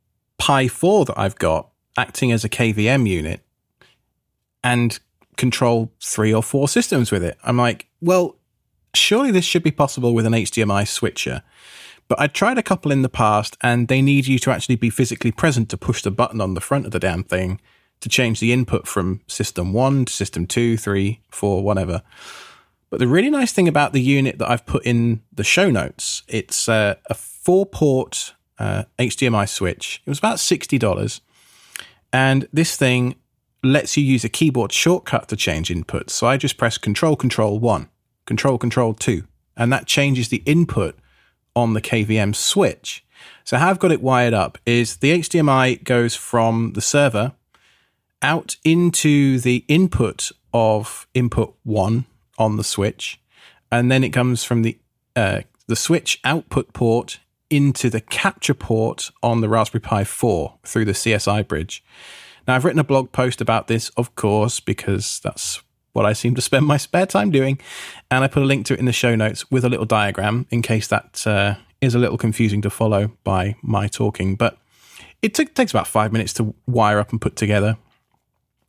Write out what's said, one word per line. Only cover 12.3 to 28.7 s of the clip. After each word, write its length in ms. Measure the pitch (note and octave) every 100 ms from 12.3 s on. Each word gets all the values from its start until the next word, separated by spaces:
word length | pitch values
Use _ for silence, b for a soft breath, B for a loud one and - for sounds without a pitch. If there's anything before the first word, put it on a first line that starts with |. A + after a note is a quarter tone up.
| - G3+ B3+
a 60 |
couple 280 | - F#3+ D3+
in 100 | C#3
the 80 | C3
past, 480 | - A2 G#2+ G#2 -
and 300 | A#2+ A#2+ A#2
they 120 | C3
need 260 | C3+ C#3 C3
you 120 | C3
to 120 | C3+
actually 260 | A2+ - A#2+
be 120 | A#2
physically 420 | - B2+ A2 A#2+
present 360 | - E3 B2 A2
to 80 | -
push 260 | - A#2+
the 60 | -
button 300 | G#2 B2 A2+
on 140 | F#2+
the 80 | F2+
front 240 | - C#3+ A2
of 80 |
the 60 | F2+
damn 240 | F#2 E2+
thing 360 | - F#2 F#2 F#2+ _ _ _ -
to 60 | -
change 320 | - A#2+ A2
the 140 | A#2
input 340 | B2 A#2+ G2 -
from 320 | - F2+ F#2+ -
system 460 | - G2+ - F2+
one 320 | G#2 C3 C#3 B2
to 80 |
system 340 | - G2 - F#2
two, 300 | - A#2 A2+
three, 420 | G#2 G2 G2 A2 _
four, 320 | - G#2 F#2+
whatever. 400 | G2 G2 F2 E2+ B B B B B B B B -
But 100 | -
the 100 | B2
really 200 | D#3+ B3+
nice 220 | D4 B3
thing 160 | - F3
about 240 | D#3 C#3+
the 100 | C3+
unit 380 | B2+ C#3 C3+ -
that 100 | -
I've 160 | B2 -
put 200 | - -
in 360 | A#2+ A#2 A2 _
the 100 | -
show 260 | G#2+ - G3
notes, 540 | A2 C2+ - - - -
it's, 400 | A2+ - - -
uh, 260 | A2 G#2 - -
a 60 |
four-port, 1200 | A#2 - - - F#3 G3 - D3+ C3 - - - - _ -
uh, 280 | G#2+